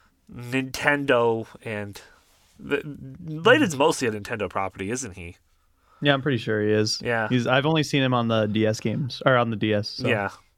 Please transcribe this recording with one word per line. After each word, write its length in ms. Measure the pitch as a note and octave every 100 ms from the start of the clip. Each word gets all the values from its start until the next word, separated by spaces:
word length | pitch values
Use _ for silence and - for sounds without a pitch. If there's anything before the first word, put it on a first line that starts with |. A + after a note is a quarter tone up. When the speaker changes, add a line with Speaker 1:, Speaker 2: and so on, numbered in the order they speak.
| _ _ _
Speaker 1:
Nintendo 1120 | A#2+ A#2+ C3 C3 B2+ D3 D3 C#3 B2 A#2 A2+ A2 -
and 360 | A#2 G#2+ G2+ G2+ - _ _ _ _ _
the, 240 | - D3 D3+ C#3 C3+ C3
Layton's 520 | E3+ D#3 F3 D4 B3+ C3
mostly 320 | D3+ - A#2+
a 40 |
Nintendo 360 | G#2+ G2 A#2 G2
property, 400 | G#2 F#2+ - G2
isn't 220 | B2+ B2
he? 220 | F2 E2+ - _ _ _ _ _ _
Speaker 2:
Yeah, 140 | D3
I'm 80 | C#3
pretty 160 | C#3+ B2+
sure 220 | - G#2+
he 100 | G#2+
is. 280 | G#2+ G#2+ -
Speaker 1:
Yeah. 260 | A#2+ A#2 A2
Speaker 2:
He's, 180 | B2+ A#2
I've 200 | B2+ C#3+
only 160 | D#3+
seen 180 | C#3+ C#3+
him 100 | C3
on 120 | B2 A#2
the 180 | A2+ G#2+
D 200 | G#2+ G#2+
S 140 | A2
games, 420 | A#2 G#2+ B2 -
or 120 | - B2+
on 140 | A#2
the 60 | A2
D 160 | G#2+
S, 160 | G#2 G#2
so. 200 | - B2+
Speaker 1:
Yeah. 220 | A2 G2 - _